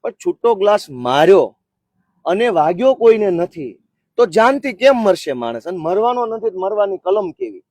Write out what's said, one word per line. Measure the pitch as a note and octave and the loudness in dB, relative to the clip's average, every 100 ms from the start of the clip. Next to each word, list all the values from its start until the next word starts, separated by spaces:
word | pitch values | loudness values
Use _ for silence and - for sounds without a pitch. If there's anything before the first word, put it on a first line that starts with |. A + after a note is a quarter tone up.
પણ | A#3 | -12
છૂટો | - F3+ E3+ A#3 | -8 -8 -2 -2
ગ્લાસ | G#3 G#3 G#3 - | 0 2 0 -2
માર્યો | B2+ B2 C3+ D#3+ F#3+ A2+ _ _ _ _ _ _ _ - | -8 -2 2 6 6 4 _ _ _ _ _ _ _ -6
અને | F#3+ A#3+ | -2 0
વાગ્યો | F3 D3+ F3 C4 | 0 0 2 0
કોઈને | C4 A3+ A3 G3+ | 4 4 4 0
નથી, | F3 F3 E3 C3 F#2+ _ _ _ - | -2 -4 -8 -14 -16 _ _ _ -2
તો | A#3 | 0
જાનથી | E3 A3+ C#4 C#4 | 2 2 2 -6
કેમ | F#3+ C4 B3 | 2 2 4
મરશે | G#3+ F3+ - | 2 0 -2
માણસ? | B2+ A#2 A#2 E3 | -6 -6 -8 -10
અને | F3+ | -8
મરવાનો | D#3+ F#3 A#3 B3 A#3 | -2 0 0 -2 -4
નથી | A3+ A3 | -4 -6
તો | F#3 | -6
મરવાની | F#3+ G#3 G3+ F#3 | -4 -2 -2 -2
કલમ | F3+ G#3 F#3 | -2 -2 -2
કેવી? | - A#2+ F#2+ _ | -8 -12 -12 _